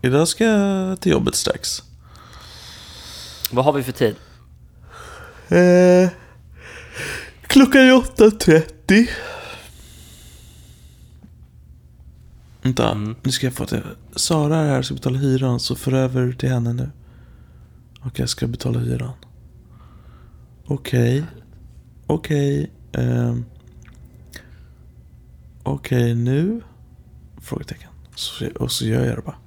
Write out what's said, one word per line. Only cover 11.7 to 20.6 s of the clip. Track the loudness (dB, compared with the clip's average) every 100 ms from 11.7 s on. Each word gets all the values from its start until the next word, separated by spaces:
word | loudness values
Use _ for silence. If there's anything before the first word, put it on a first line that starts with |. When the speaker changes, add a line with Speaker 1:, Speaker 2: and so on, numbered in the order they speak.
| -20 -20 -20 -20 -20 -20 -20 -20 -4
Speaker 1:
Vänta, | -2 2 0
Speaker 2:
Mm. | 0 -6 -6
Speaker 1:
nu | -6
ska | -2 -4
jag |
få | -6
det. | -6 -6 -8 -18 -14 -6
Sara | 0 0 2 0
är | 2
här | 0
och |
ska | -2
betala | -4 -4 -2
hyran, | 0 0 0 -2
så | -4 -4
för | -2
över | 0 0 0 -2
till | -2 -2
henne | -2 -2
nu. | -4 -6 -10 -20 -20 -20 -20 -20 -20 -20 -20 -20 -14
Och | -10 -6
jag | -6
ska | -4 -6
betala | -4 -4 -4
hyran. | -4 -4 -6 -12 -20 -20 -20 -20 -20 -20 -20 -20 -20 -20 -20 -20 -20 -20